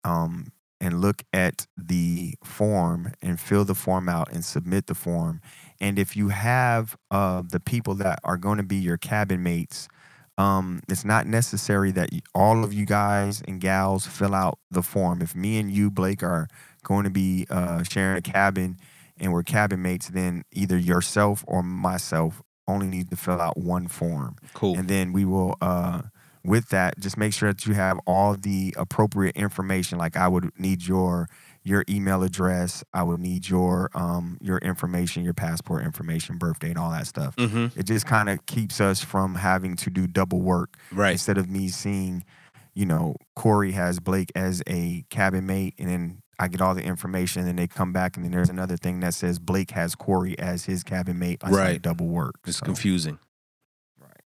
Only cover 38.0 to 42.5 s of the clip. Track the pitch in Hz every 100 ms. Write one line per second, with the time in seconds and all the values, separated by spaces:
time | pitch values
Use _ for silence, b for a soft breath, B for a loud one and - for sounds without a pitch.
38 | - 110 104 98 - 110 107 - - 95
39 | - 98 95 90 95 92 92 90 - 92
40 | 92 98 92 90 92 87 - - - 95
41 | 101 90 - 98 92 95 95 90 101 98
42 | 95 90 - b b